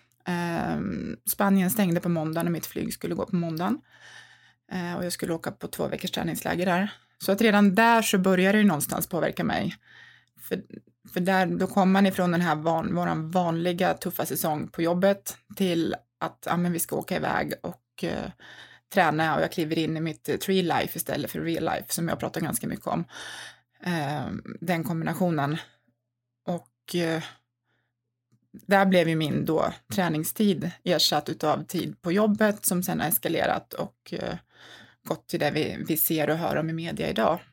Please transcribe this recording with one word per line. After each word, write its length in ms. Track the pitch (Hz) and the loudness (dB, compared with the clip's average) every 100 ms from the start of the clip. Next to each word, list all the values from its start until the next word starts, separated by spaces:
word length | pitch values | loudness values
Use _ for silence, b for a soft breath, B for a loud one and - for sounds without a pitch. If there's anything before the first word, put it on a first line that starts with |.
| _ _ - | _ _ -6
Ehm, 920 | 175 175 165 - 151 196 - - - - | -4 -2 -2 -2 -2 -4 -6 -8 -8 -6
Spanien 440 | - 196 196 185 | 0 4 4 4
stängde 280 | - 185 175 | 2 2 2
på 100 | 175 | 0
måndagen 380 | 165 156 165 170 | -2 -2 -2 -2
och 60 | |
mitt 120 | 160 - | -2 -6
flyg 280 | - - | -6 -6
skulle 220 | - 170 175 | -6 -6 -6
gå 100 | - | -2
på 100 | 175 | -2
måndagen. 460 | 165 156 190 285 B B B B B B B B - | -2 -2 -2 -4 B B B B B B B B -10
Eh, 240 | 185 175 175 | -8 -6 -4
och 100 | 175 | -6
jag 80 | |
skulle 200 | - 180 | -4 -4
åka 180 | 165 - | -4 -6
på 160 | - - | -10 -10
två 200 | - 147 | -4 -4
veckors 240 | - 185 | -4 -6
träningsläger 540 | - 165 - 170 170 185 | -4 -4 -4 -4 -2 0
där. 260 | 180 208 B B B | 0 0 B B B
Så 140 | - | 0
att 100 | 202 | 4
redan 340 | 226 202 202 185 | 6 6 6 6
där 260 | 233 226 | 6 6
så 160 | 214 196 | 4 2
börjar 360 | 190 180 190 | 4 4 6
det 60 | 214 | 6
ju 60 | 208 | 4
någonstans 420 | 151 - - - | 4 0 -4 -2
påverka 360 | 165 - - | -2 -2 0
mig. 320 | - - 175 - B B B B B - | -2 0 -2 -6 B B B B B -16
För, 220 | - - - - _ _ - | -8 -8 -8 -20 _ _ -8
för 60 | 180 | -2
där, 260 | 180 190 175 | 2 4 2
då 220 | 175 185 | 0 0
kom 240 | 202 185 | 4 6
man 140 | 190 196 | 6 4
ifrån 260 | 190 180 | 4 2
den 100 | 170 | 2
här 140 | 170 151 | 2 0
van-, 400 | 160 165 - 170 | 2 0 0 0
våran 360 | 175 160 160 | 0 -2 0
vanliga 640 | 180 170 165 175 175 175 | 0 2 0 0 2 0
tuffa 320 | 165 180 - - | 0 -4 -4 -4
säsong 420 | 135 165 151 151 | -2 -2 -2 -4
på 140 | - | -2
jobbet 560 | 165 175 196 196 - - - - | 0 2 2 2 -4 -14 -10 -2
till 400 | 185 165 156 - _ - | 0 2 0 -4 _ -8
att, 240 | 165 - - | -8 -6 -2
ja, 80 | 175 | 0
men 140 | 175 | 0
vi 80 | 165 | -2
ska 160 | - 147 | -2 -4
åka 200 | - 170 | -2 -2
iväg 380 | - - 147 - | 0 0 -2 -6
och, 400 | 165 - _ - | -10 -12 _ -8
eh, 260 | 170 - 185 - B B B B - | -6 -4 -8 -12 B B B B -2
träna 420 | 190 160 151 160 151 | 2 4 4 0 0
och 60 | |
jag 100 | 165 | 0
kliver 260 | - 156 165 | -2 -2 0
in 200 | 156 160 | 0 -2
i 40 | |
mitt, 280 | 160 151 - | -4 -6 -4
eh, 60 | 127 | -4
tree 260 | - 190 | 0 2
life 360 | 170 131 - 165 | 2 0 -2 -6
istället 340 | - - - | -6 -4 -4
för 100 | 156 | -4
real 220 | 165 165 | -4 -2
life 300 | 160 80 - | -2 -4 -4
som 140 | - 170 | -4 -2
jag 120 | - | -2
pratar 220 | - - | -4 -4
ganska 260 | 170 - - | -4 -4 -6
mycket 200 | - - | -6 -4
om. 180 | 170 170 B B B B B B _ | -4 -6 B B B B B B _
Ehm, 600 | 180 165 143 147 - - - - | -6 -4 -4 -4 -6 -8 -10 -8
den 220 | 170 165 | -2 -2
kombinationen. 720 | 160 165 160 160 180 156 143 156 B B B _ _ _ _ _ - | -2 -4 -2 0 0 2 0 -4 B B B _ _ _ _ _ -6
Och, 480 | 175 - _ - 175 | -6 -8 _ -6 -2
eh, 280 | 165 160 - B _ _ _ _ _ _ _ _ _ _ _ - - | -2 -2 -6 B _ _ _ _ _ _ _ _ _ _ _ -10 2
där 180 | 196 190 | 4 6
blev 240 | 180 165 | 6 4
ju 60 | 160 | 2
min 300 | 151 139 147 | 0 -2 0
då 280 | 156 - - - | 2 0 -4 -6
träningstid 800 | - 170 156 165 - 208 156 175 - | -2 0 0 -2 2 2 2 -2 -4
ersatt 460 | 180 156 - 151 - | 0 2 2 0 -2
utav 340 | 214 156 147 | -2 0 0
tid 380 | - 175 151 - | -2 -4 -4 -6
på 100 | 175 | -2
jobbet 540 | 196 220 208 214 208 - | 2 4 4 2 2 0
som 180 | 180 | 0
sen 160 | 180 160 | -2 -2
har 80 | 151 | 0
eskalerat 640 | - 170 165 - - - | -2 0 0 2 0 -4
och, 400 | - - _ - | -8 -8 _ -12
eh, 220 | - - 170 _ B B B B B - | -8 -6 -8 _ B B B B B -10
gått 220 | 160 - | -10 -6
till 120 | - | -2
det 120 | 147 | 0
vi, 320 | 151 - - - | 0 -2 -4 -2
vi 100 | 156 | 0
ser 320 | - 160 147 | 0 0 0
och 80 | 160 | 0
hör 180 | 170 - | 0 0
om 140 | 160 | -2
i 40 | |
media 360 | 165 170 - 160 | -4 -6 -4 -2
idag. 300 | 214 214 175 - | 2 2 2 -4